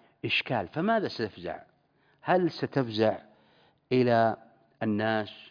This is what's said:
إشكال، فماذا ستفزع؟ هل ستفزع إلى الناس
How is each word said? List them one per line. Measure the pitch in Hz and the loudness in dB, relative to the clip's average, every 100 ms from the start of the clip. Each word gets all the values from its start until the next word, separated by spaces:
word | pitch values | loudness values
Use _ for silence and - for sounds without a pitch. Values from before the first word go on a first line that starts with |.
| _ _ | _ _
إشكال، | 120 - - 123 90 | -4 -4 -2 -4 -4
فماذا | - 196 226 151 | -4 -2 0 -2
ستفزع؟ | - 110 - 85 80 - _ _ _ _ _ | -4 -6 -6 -10 -10 -14 _ _ _ _ _
هل | - 185 175 | 0 2 2
ستفزع | - 135 - 120 107 110 98 - _ _ _ _ _ - | -2 -2 0 0 2 2 0 -6 _ _ _ _ _ -2
إلى | 127 123 117 113 - - _ _ _ | 2 4 4 4 0 -8 _ _ _
الناس | 113 104 110 110 104 - - | -2 0 0 -2 -4 -10 -20